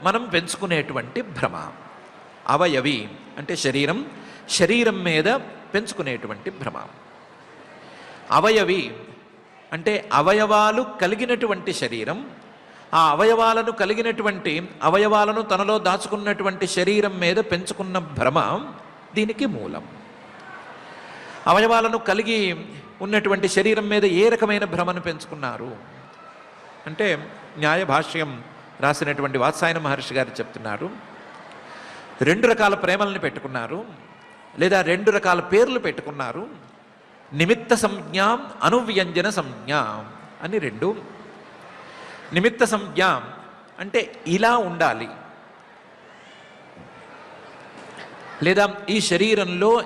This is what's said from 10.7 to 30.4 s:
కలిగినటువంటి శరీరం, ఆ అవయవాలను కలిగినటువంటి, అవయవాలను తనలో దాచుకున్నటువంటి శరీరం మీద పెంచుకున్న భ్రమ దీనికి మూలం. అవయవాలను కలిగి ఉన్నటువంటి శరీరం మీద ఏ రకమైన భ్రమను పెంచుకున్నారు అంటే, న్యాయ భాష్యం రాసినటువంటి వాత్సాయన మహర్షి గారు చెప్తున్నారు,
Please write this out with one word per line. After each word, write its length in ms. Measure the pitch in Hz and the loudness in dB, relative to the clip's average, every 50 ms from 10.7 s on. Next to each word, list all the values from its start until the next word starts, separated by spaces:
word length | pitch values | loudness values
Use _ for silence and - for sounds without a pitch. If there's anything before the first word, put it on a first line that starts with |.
| 214 226 254 254 - - | 4 2 -2 -2 -2 -2
కలిగినటువంటి 760 | 185 180 208 208 247 240 247 233 247 220 202 185 175 - 165 | 0 0 0 0 0 -2 0 -2 0 -2 -2 -2 -2 -6 -4
శరీరం, 460 | - - 120 120 117 107 117 160 214 277 269 - - - - - - - - - - - - - | -4 -4 -4 -4 -4 -4 -4 -6 -6 -8 -12 -16 -18 -20 -20 -20 -20 -20 -20 -20 -20 -12 0 4
ఆ 80 | 160 165 156 | 6 6 6
అవయవాలను 640 | 147 156 202 220 226 226 226 226 226 220 220 220 | 6 6 6 6 6 6 4 4 4 2 0 -2
కలిగినటువంటి, 840 | 226 - 202 185 214 220 226 233 226 226 214 208 196 185 - 175 147 160 175 - - - - | 0 0 0 0 0 0 0 -2 -2 0 -2 -2 -2 -2 -4 -2 -2 -2 -4 -8 -10 0 2
అవయవాలను 580 | 156 170 196 214 214 214 208 208 208 214 220 220 | 4 6 6 4 6 6 4 4 4 2 -2 0
తనలో 320 | 220 202 185 202 196 214 214 | 0 0 0 2 2 0 2
దాచుకున్నటువంటి 840 | 175 185 185 190 - - 208 208 202 208 202 208 196 196 190 185 190 175 | 2 0 0 0 -2 -6 -6 -4 -2 -2 -2 0 -2 -4 -2 -2 -4 -2
శరీరం 460 | - 185 180 185 208 208 208 202 196 180 | 0 0 2 2 4 2 2 0 0 0
మీద 180 | 175 170 185 214 220 | 0 2 2 2 0
పెంచుకున్న 520 | 214 180 175 185 - 208 - 196 185 185 185 170 151 | 0 -2 -4 -4 -6 -8 -8 -8 -4 -4 -4 -6 -4
భ్రమ 280 | 143 127 117 127 139 165 127 101 143 208 285 285 - - - - - - - - | -4 0 0 2 4 2 2 2 -2 -4 -6 -8 -14 -16 -18 -20 -20 -20 -20 -6
దీనికి 340 | - 214 214 214 220 - 277 262 | -2 -2 0 0 0 -2 -2 -2
మూలం. 380 | 175 120 101 87 78 78 - - - - - - - - - - - - - - - - - - - - - - - - - - - - - - - - - | -2 -4 -6 -8 -8 -10 -12 -14 -18 -20 -20 -20 -20 -20 -20 -20 -20 -20 -18 -18 -18 -18 -18 -18 -18 -18 -18 -18 -18 -18 -18 -18 -18 -16 -16 -16 -16 -4 2
అవయవాలను 540 | - 170 196 214 226 233 226 226 226 220 226 | 4 6 6 6 6 4 4 4 2 0 -2
కలిగి 380 | 226 - 190 208 226 214 233 220 202 185 175 160 - - - - - - - - | 0 0 0 0 2 0 0 0 0 0 -2 -4 -8 -14 -16 -18 -18 -20 -14 -10
ఉన్నటువంటి 460 | 190 196 208 214 - 208 196 190 196 185 | -6 0 0 2 2 2 2 2 2 2
శరీరం 380 | - 196 196 220 220 214 208 208 | 2 4 4 4 4 2 2 0
మీద 160 | 208 208 202 196 175 | 2 4 4 4 4
ఏ 100 | 175 202 233 | 6 6 4
రకమైన 360 | 226 - 220 208 208 208 208 | 4 4 2 2 2 0 0
భ్రమను 360 | 185 165 180 175 180 180 180 | -2 -2 -2 -2 -2 -2 -4
పెంచుకున్నారు 680 | 156 170 160 151 - - 160 151 139 127 117 107 117 139 117 - - - - 131 135 - - - - - - - - - - - - - - - | -4 -6 -8 -8 -10 -14 -12 -8 -8 -8 -6 -8 -10 -12 -12 -14 -16 -20 -20 -20 -20 -20 -20 -20 -20 -20 -20 -20 -20 -20 -20 -20 -20 -20 -20 -16
అంటే, 260 | - 156 156 - 220 202 170 147 156 - - - - - - 151 | -14 -12 -4 -2 0 0 0 -2 -4 -12 -16 -18 -18 -18 -8 -2
న్యాయ 240 | 147 151 156 175 190 | 0 2 2 2 2
భాష్యం 440 | 160 135 147 160 - - 165 156 147 135 117 120 - - - - - - - | 2 2 0 0 0 -4 -6 -6 -6 -8 -12 -14 -18 -20 -20 -20 -20 -8 -2
రాసినటువంటి 580 | 135 143 147 - 165 143 143 139 139 139 131 135 | 0 0 2 2 0 -2 -2 -2 -2 -2 0 2
వాత్సాయన 420 | 123 143 156 - 170 165 165 165 | 2 2 2 2 0 0 0 0
మహర్షి 340 | 156 143 139 135 127 - 127 | -2 -2 -4 -4 -4 -4 -2
గారు 180 | 135 131 123 - | -2 -2 -2 -4
చెప్తున్నారు, 540 | - | -8